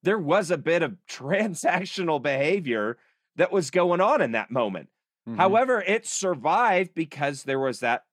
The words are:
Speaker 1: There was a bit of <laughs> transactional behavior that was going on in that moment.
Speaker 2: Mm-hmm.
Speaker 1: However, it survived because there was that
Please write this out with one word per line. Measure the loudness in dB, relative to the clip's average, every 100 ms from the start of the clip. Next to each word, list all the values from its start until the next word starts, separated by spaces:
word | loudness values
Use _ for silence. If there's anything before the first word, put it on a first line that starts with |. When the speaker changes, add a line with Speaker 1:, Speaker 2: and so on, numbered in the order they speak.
Speaker 1:
There | 0 0
was | 2 2 2
a | -2
bit | 2 2
of | 0 -4
<laughs> | _
transactional | -14 -2 0 0 -2 0 0 -2 -6 -2 0
behavior | 0 0 2 0 0 -2 -2 -6 _ _ _ -2
that | 0
was | 2 0
going | 0 2 4
on | 2 2
in | 0
that | -2 -2
moment. | -2 -2 -4 -12 _ _ _ -12
Speaker 2:
Mm-hmm. | 2
Speaker 1:
However, | 4 4 2 0
it | 0 -2 -2
survived | -6 -4 -2 0 2 2 2 0
because | -4 -8 -4 -4 -4
there | -4 -2
was | -2 -2
that | -2 -2 _